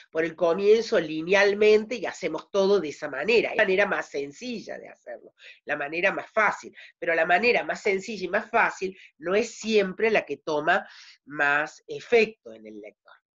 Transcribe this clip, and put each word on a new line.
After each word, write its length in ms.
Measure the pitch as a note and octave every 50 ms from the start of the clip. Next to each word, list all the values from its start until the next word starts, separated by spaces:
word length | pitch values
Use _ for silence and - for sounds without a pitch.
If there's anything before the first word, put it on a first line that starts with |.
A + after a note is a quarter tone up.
| - _
por 140 | - D#3+ E3
el 120 | E3 D#3+
comienzo 640 | - F3+ E3 E3 F#3+ G3 G#3 G#3+ A3+ G#3+ - A3+ F3+
linealmente 960 | D#3+ D3+ D#3 D#3 D#3+ F3 F#3+ G3 G3+ G3+ G3+ G#3 G#3+ G#3+ G#3+ G#3+ A3 G#3+ B3+
y 100 | A3+ E3+
hacemos 440 | C3 - - - D#3+ D#3+ E3 - _
todo 300 | - G3+ G3 F#3+ G3+ G3
de 100 | D#3 D3
esa 200 | C#3+ - D#3 D3
manera. 420 | C#3 C3 D3+ G3+ A#3+ G#3+ E3 -
Es 60 | A#2+
la 60 | - G#3+
manera 220 | F#3+ F#3 F#3+ G#3
más 240 | G3 F3 D#3 D3+ -
sencilla 720 | - D3 C#3+ C#3+ D3 - A#3+ B3+ A#3+ F#3+ - - - B2
de 80 | G#2
hacerlo, 460 | - - _ - - A#2+ G#2+ - - _ _ - - - _ -
la 100 | - D3
manera 380 | D3+ C#3+ C#3+ D#3+ E3+ F#3 G3 F3
más 180 | D3 - -
fácil. 440 | - A3 G#3+ G3 - - - G#3+ - - - - _
Pero 160 | - E3+ E3 E3
la 120 | E3 E3
manera 380 | F3 F3 F#3+ A3 A#3+ - E3+ D3+
más 180 | D#3 F3+ F3+
sencilla 440 | - G#3+ F#3+ F#3+ F#3+ - A3 F#3 F#3
y 40 | F3
más 200 | F#3 A3 A3 -
fácil 480 | - A3+ F#3+ E3 - - F#3+ F#3+ F#3 - - - _
no 180 | - D#3 E3+ F#3+
es 200 | G#3+ A3+ A3 -
siempre 540 | - - A3 A3 G#3 G3 F#3 F#3 - G#3+ A3+
la 160 | G#3+ E3 -
que 120 | - C#3+
toma 500 | - - - D3+ D3 D3+ E3+ F3+ G3+ - - - - - - - _ _
más 580 | C3 C#3+ D3+ C#3+ C#3+ C#3+ D3 D#3 D#3 - - _
efecto 680 | - D3+ C#3+ - - A#3+ A#3 A3 A3 - _ - A#2 A2
en 120 | A2 G#2+
el 140 | G#2+ A2 G#2
lector. 340 | - - _ _ _ _ - _ _ _ _